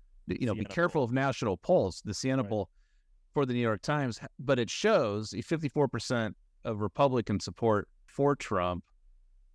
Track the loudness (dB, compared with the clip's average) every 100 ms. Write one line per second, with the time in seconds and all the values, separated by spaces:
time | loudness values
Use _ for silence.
0 | -20 -14 -8 -4 -2 -2 -4 -2 0 0
1 | 0 0 0 0 -2 -2 2 2 2 -4
2 | -8 -4 -2 -2 0 -4 -4 _ _ _
3 | _ _ _ -2 0 2 0 0 -2 -2
4 | -2 -6 -12 -6 0 2 0 0 4 4
5 | 4 -2 -4 -6 -4 -2 0 0 0 0
6 | -2 -2 -2 -6 _ _ -6 -2 -2 2
7 | 2 2 0 -2 -4 0 2 2 0 _
8 | -10 0 0 0 -2 0 0 -2 -8 _
9 | -20 -20 _ _ _